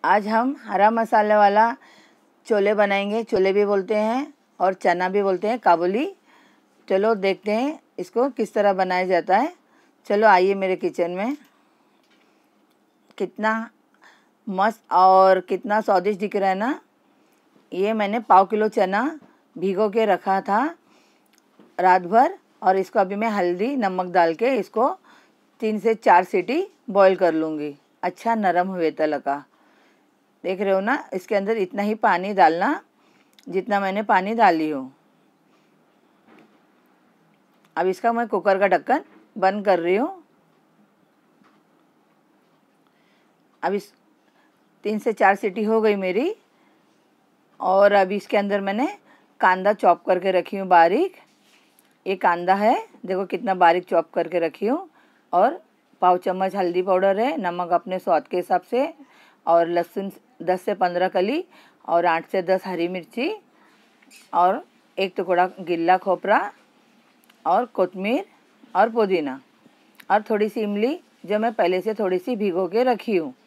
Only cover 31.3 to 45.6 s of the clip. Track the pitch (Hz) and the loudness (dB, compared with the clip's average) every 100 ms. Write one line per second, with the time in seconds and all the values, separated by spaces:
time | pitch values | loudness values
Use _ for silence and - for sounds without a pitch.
31.3 | 208 196 226 185 190 208 220 226 180 190 | -4 -2 -4 -4 -4 -4 0 0 0 -2
32.3 | 196 165 165 214 349 _ _ _ _ _ | 4 4 4 -2 -2 _ _ _ _ _
33.3 | _ - 185 185 202 196 196 208 196 190 | _ -8 -6 -2 -2 -2 -4 0 0 0
34.3 | 226 208 165 156 143 131 _ _ _ _ | 2 4 4 -2 -4 -10 _ _ _ _
35.3 | _ _ _ _ _ _ _ _ _ _ | _ _ _ _ _ _ _ _ _ _
36.3 | - _ _ _ _ _ _ _ _ _ | -20 _ _ _ _ _ _ _ _ _
37.3 | _ _ _ _ 156 185 185 233 233 233 | _ _ _ _ -4 -4 -2 -2 -2 -2
38.3 | 208 180 190 196 175 - 277 - _ _ | -2 0 2 2 0 0 -4 -4 _ _
39.3 | - 190 208 202 180 170 190 311 381 _ | -2 -2 0 0 0 2 0 -2 -8 _
40.3 | _ _ _ _ _ _ _ _ _ _ | _ _ _ _ _ _ _ _ _ _
41.3 | _ _ _ _ _ _ _ _ _ _ | _ _ _ _ _ _ _ _ _ _
42.3 | _ _ _ _ _ _ _ _ _ _ | _ _ _ _ _ _ _ _ _ _
43.3 | _ _ _ 170 196 - _ _ _ _ | _ _ _ -6 -6 -8 _ _ _ _
44.3 | _ _ _ _ _ 208 214 233 208 196 | _ _ _ _ _ -6 -4 -4 2 2
45.3 | 196 208 185 | 2 -4 -4